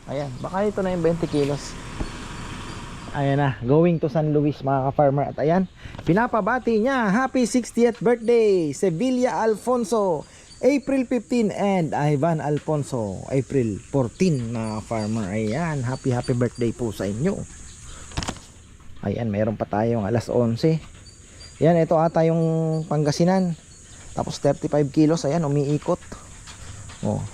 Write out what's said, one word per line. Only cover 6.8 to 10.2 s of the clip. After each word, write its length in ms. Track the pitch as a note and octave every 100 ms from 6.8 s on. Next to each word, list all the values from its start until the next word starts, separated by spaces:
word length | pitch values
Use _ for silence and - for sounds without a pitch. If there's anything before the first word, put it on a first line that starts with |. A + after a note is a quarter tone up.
niya, 260 | A#3 C4 G#3+
happy 380 | G3+ C4 C4 A#3+
sixtieth 560 | B3+ A3+ - A#3+ G#3+
birthday, 720 | G#3+ A#3 A3+ A#3 A3 F#3 D#3
Sevilla 720 | C3 G3 D#3+ B3+ B3+ B3 E3 A3+
Alfonso, 840 | G#3 - B3 A#3 A#3 G3 D3+